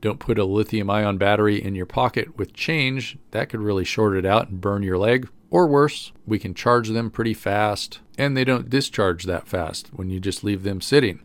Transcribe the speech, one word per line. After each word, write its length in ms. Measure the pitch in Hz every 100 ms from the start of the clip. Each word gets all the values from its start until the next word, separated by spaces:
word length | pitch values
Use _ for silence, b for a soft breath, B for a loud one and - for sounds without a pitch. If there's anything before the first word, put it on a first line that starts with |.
Don't 200 | 107 -
put 180 | - 107
a 60 |
lithium 440 | 95 104 104 110 101
ion 300 | 104 104 95
battery 440 | 101 104 107 101
in 120 | 101
your 100 | 98
pocket 540 | 90 - 123 120 - -
with 160 | 98
change. 640 | - - 160 131 131 117 - -
That 180 | 110 -
could 100 | 113
really 240 | 104 98
short 320 | 90 - 107 95
it 80 |
out 240 | 92 107 -
and 140 | 92
burn 200 | 101 101
your 140 | 95 92
leg. 320 | 107 127 120 - -
Or 200 | 170 170
worse, 420 | 143 147 - - - -
we 140 | 107
can 140 | 90
charge 340 | 87 120 120 110
them 200 | 113 113
pretty 240 | - 113
fast, 680 | 107 101 101 107 104 - - - -
and 180 | 139 131
they 60 |
don't 260 | 127 123 120
discharge 560 | 127 - - 98 85
that 220 | 92 87 -
fast 440 | 92 80 - -
when 180 | - 92
you 80 | 92
just 240 | 98 -
leave 220 | 104 98
them 160 | 98 98
sitting. 400 | - 143 113 85